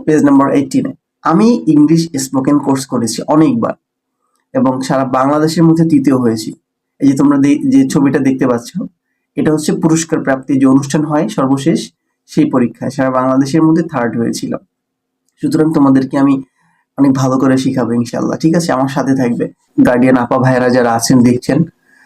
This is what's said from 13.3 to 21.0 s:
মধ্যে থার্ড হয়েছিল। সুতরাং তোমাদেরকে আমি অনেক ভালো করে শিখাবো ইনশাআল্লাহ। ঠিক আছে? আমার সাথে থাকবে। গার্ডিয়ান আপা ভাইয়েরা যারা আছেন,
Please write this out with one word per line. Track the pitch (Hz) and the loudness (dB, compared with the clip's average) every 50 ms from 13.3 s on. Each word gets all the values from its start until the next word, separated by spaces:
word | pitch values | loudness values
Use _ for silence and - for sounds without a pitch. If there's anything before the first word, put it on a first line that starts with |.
| 131 135 139 135 160 160 160 | 0 0 0 0 0 2 2
মধ্যে | 160 160 170 165 | 2 2 0 -2
থার্ড | - 143 127 120 113 - | -2 -4 -4 -4 -4 -2
হয়েছিল। | 117 117 120 117 - 135 123 117 - _ _ _ _ _ _ _ _ _ _ _ _ _ _ _ _ | -4 -4 -4 -6 -6 -8 -8 -8 -10 _ _ _ _ _ _ _ _ _ _ _ _ _ _ _ _
সুতরাং | 151 131 151 160 156 160 160 | -4 -2 0 0 0 0 2
তোমাদেরকে | 147 139 135 131 135 131 131 143 | 2 2 4 4 2 0 -2 -2
আমি | 139 139 139 135 135 - _ _ _ _ _ _ _ _ _ _ | 0 0 0 0 -2 -6 _ _ _ _ _ _ _ _ _ _
অনেক | - 139 139 131 | 0 0 0 2
ভালো | 131 135 127 131 131 | 0 0 0 0 0
করে | 143 135 131 | 0 0 0
শিখাবো | 131 - 131 - 127 120 113 | 0 -2 -2 -2 -2 -2 -2
ইনশাআল্লাহ। | 120 120 117 - - 131 127 123 127 | -2 -4 -4 -4 -6 -6 -6 -6 -4
ঠিক | - - 160 175 | -2 0 0 0
আছে? | 175 165 - | 0 0 -2
আমার | 131 131 135 | -2 -2 -2
সাথে | 135 - 139 123 135 135 | -2 -2 -2 -2 -2 0
থাকবে। | 131 127 120 113 - - - - _ _ _ _ 143 127 | 0 0 -2 -2 -4 -6 -8 -10 _ _ _ _ 2 2
গার্ডিয়ান | 127 123 120 131 131 127 | 4 4 2 4 4 2
আপা | 127 117 - 139 | 2 0 0 0
ভাইয়েরা | 127 127 131 131 123 127 123 | 0 0 0 2 2 2 2
যারা | 120 127 120 120 113 | 2 2 2 2 0
আছেন, | 120 | 0